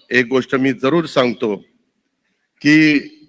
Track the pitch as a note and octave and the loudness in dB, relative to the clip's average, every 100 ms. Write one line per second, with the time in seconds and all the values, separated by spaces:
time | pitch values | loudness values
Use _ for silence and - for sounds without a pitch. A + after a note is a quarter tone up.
0 | - A#2+ A#2+ C3 B2 C3 C3+ A2+ C3+ E3+ | -4 -2 0 -2 -2 -2 -2 -2 -2 -2
1 | D#3+ - B2 A2 A2+ G2 _ _ _ _ | -2 -2 -2 -2 -6 -6 _ _ _ _
2 | _ _ _ _ _ _ D3 D#3 D#3 D3 | _ _ _ _ _ _ 2 4 4 2
3 | - - | -4 -20